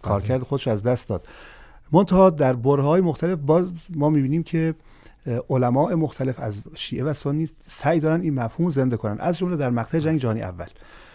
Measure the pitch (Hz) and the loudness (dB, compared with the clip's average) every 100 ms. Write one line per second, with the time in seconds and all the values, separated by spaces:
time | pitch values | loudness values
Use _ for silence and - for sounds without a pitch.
0 | - 101 98 131 123 139 127 107 113 123 | -2 -2 0 -2 -2 -4 -2 -2 0 -2
1 | - 92 - - - - - - - 156 | -2 -6 -8 -20 -20 -20 -20 -20 2 2
2 | 196 185 190 151 135 127 127 139 139 175 | 4 6 6 6 2 2 2 2 4 2
3 | 175 143 170 175 139 170 185 165 - 165 | 2 0 -2 -2 2 2 2 -6 -10 -2
4 | 147 151 135 160 160 165 160 156 - - | 2 2 2 0 -2 -2 -2 -4 -12 -20
5 | - - 131 117 - 131 123 127 160 170 | -20 -14 -6 -6 -2 0 2 2 2 0
6 | 156 - 131 123 113 104 - - - - | -2 -2 -6 -4 -6 -8 -12 -12 -8 -4
7 | 139 139 143 151 160 - - - 143 170 | -4 -4 -4 -4 -4 -8 -16 -4 0 2
8 | 156 165 170 135 113 - 170 139 127 117 | 2 0 0 -2 -4 -2 0 2 0 0
9 | 107 104 170 170 180 170 131 120 113 165 | -4 -4 -4 -2 -4 -2 -2 -2 -2 -2
10 | 156 156 123 110 98 87 80 - - - | 0 0 0 -2 -4 -10 -14 -16 -20 -20
11 | - | -18